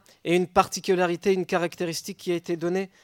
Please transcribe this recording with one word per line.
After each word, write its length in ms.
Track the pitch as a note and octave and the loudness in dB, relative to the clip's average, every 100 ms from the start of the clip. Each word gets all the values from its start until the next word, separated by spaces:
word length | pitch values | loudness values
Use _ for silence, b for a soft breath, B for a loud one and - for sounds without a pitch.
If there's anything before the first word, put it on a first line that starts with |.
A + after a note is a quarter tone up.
| b b | b b
et 120 | D3 F3+ | 0 2
une 100 | F3 | 2
particularité, 880 | G3 F#3+ F#3+ - F#3 F3 E3+ G3+ | 2 2 0 0 2 2 0 0
une 140 | F#3+ F3 | 0 0
caractéristique 720 | F#3 E3+ - F3 D#3 - F#3+ | 0 -2 -4 -6 -6 -10 -10
qui 140 | F#3 | -4
a 40 | E3+ | -4
été 200 | F3 E3+ | -4 -4
donnée 360 | E3+ F#3 F#3+ b | -2 -2 -6 b